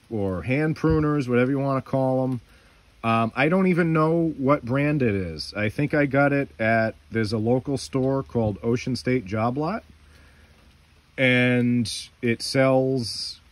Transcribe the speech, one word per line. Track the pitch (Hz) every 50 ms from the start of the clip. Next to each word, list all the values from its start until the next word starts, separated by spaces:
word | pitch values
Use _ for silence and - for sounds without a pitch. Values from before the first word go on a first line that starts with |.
| _ - 117
or | 104 98 95 92 87 78
hand | 123 127 147 156 160 147
pruners, | - - 160 160 156 151 151 147 147 131
whatever | 123 123 120 123 127
you | 139
wanna | 135 139 139 135 131
call | - - - 135 131 131 131 131 131
'em. | 131 127 120 - - - - _ _ _ _ _ _ _ _ -
Um, | 113 113 113 113 110 -
I | 123 139 160
don't | 180 190 190
even | 185 180 170 175 165
know | 160 156 156 160 165 170 165 160 -
what | 139 131 135 147 143 -
brand | 113 131 139 147 147 151 147
it | 127 113 101
is. | 98 90 82 80 76 - - -
I | 101 107 107
think | - - 147 139 -
I | 151 147
got | 139 135 139 143 139
it | 143 139 135 - - -
at, | 110 110 113 113 113 110 - - _ -
there's | 110 113 110 98 117
a | 110
local | 107 117 123 131 - 143 139
store | 123 - - - 135 127 135 135 135
called | 131 - - 120 110 107 98 -
Ocean | - 117 123 120 - 131 123
State | - - 127 127 127 -
Job | 92 101 110 110 123 127
Lot, | 143 156 170 214 233 - - - - - - - - - - - - - - - - - - - _ _ _ _ _ _ _ -
and | - 131 127 127 123 123 123 123 123 120 120 120 123 113 - - - - - _ -
it | - 117 117 - -
sells | - - 135 131 135 131 131 131 131 135 131 113 101 - - - - - - _ _